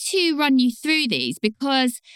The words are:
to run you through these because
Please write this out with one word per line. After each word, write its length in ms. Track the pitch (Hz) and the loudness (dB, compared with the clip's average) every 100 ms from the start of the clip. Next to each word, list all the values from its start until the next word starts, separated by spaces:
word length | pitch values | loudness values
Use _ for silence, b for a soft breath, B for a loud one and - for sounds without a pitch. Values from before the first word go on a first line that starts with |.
| - | -4
to 260 | 381 339 294 | 0 0 2
run 220 | 294 262 | 2 2
you 140 | 247 | 2
through 340 | 226 294 311 277 | -2 -2 0 0
these 300 | 147 123 131 | -2 -2 -2
because 600 | 214 - 277 269 254 - - | -4 -2 -2 0 0 -2 -12